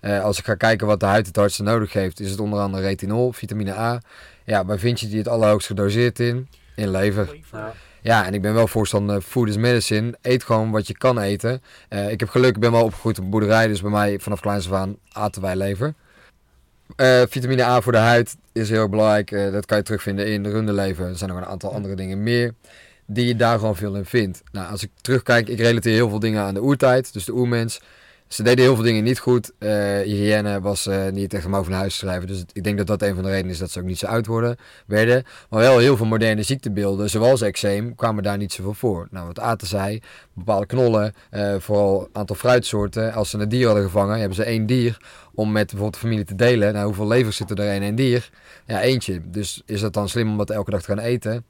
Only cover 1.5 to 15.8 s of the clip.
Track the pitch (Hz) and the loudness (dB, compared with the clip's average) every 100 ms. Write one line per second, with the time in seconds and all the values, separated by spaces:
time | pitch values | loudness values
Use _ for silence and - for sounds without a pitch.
1.5 | - 101 113 110 104 95 - 101 98 104 | 2 0 0 0 -2 -2 -4 -8 -4 -4
2.5 | 104 101 98 98 98 95 110 123 120 107 | -2 -2 -2 -2 -4 -4 0 0 -2 -8
3.5 | 107 98 98 117 120 - - - - - | -6 -6 -4 -4 -4 -8 -20 -20 -20 -2
4.5 | 107 92 101 117 120 110 104 107 117 107 | -2 0 0 0 -2 -4 -4 -2 2 4
5.5 | 104 - 101 101 104 120 - 120 120 131 | 4 0 -2 0 2 2 2 -2 -2 -6
6.5 | - _ - 104 95 104 101 98 - - | -16 _ -6 -2 0 0 0 -4 -6 -16
7.5 | 113 107 110 - _ 117 110 95 98 98 | -14 -12 -14 -20 _ 2 2 4 -2 0
8.5 | 110 113 - 104 107 101 101 - - 113 | 2 2 2 0 0 0 -2 -2 -2 0
9.5 | 104 117 120 - 107 113 120 123 127 - | 2 2 2 2 0 -2 -6 0 0 2
10.5 | 113 110 110 101 - 131 123 101 101 113 | 0 2 0 -2 -2 0 2 0 -2 -2
11.5 | 127 _ - _ 101 101 107 113 123 127 | -6 _ -20 _ -6 -4 -2 0 4 4
12.5 | 104 117 117 117 - 113 101 95 107 104 | 4 4 4 4 0 -4 -4 -2 0 4
13.5 | 110 113 104 101 104 104 101 - 104 104 | 4 4 0 -2 0 0 -2 -6 -4 -2
14.5 | 101 87 95 95 101 _ - 104 95 95 | -2 -2 -4 -4 -8 _ -6 -6 -4 -6
15.5 | 92 98 98 | -4 -4 -4